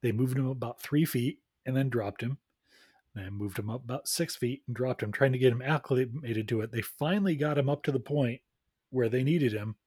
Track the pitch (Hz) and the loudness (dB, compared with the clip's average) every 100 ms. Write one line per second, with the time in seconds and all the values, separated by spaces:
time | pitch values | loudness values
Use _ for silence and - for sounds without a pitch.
0 | 123 110 131 131 131 135 117 120 - 147 | -2 0 -2 0 -4 -4 -8 -10 -4 0
1 | 160 127 123 - _ _ - 131 135 120 | 0 0 -4 -6 _ _ -4 -2 0 -2
2 | 101 95 117 139 _ _ _ _ _ _ | -4 -6 -8 -8 _ _ _ _ _ _
3 | _ 104 95 101 101 98 104 117 123 127 | _ -14 -10 -8 -8 -6 -8 -8 -8 -10
4 | - - 170 - 123 135 - 120 127 127 | -6 -6 -6 -4 -6 -6 -8 -6 -4 -2
5 | 110 107 135 127 127 117 131 151 - 127 | -4 0 6 10 8 8 2 0 2 2
6 | 127 123 120 110 107 113 110 113 107 - | 2 -2 -4 -2 0 -2 -2 -4 -6 -4
7 | 147 196 196 151 147 143 135 143 - 135 | 0 2 0 0 0 2 2 0 0 -2
8 | 123 147 127 123 _ _ _ _ _ 127 | 0 0 0 -2 _ _ _ _ _ -2
9 | 117 123 131 170 135 107 107 110 | 0 2 2 2 2 0 -6 -10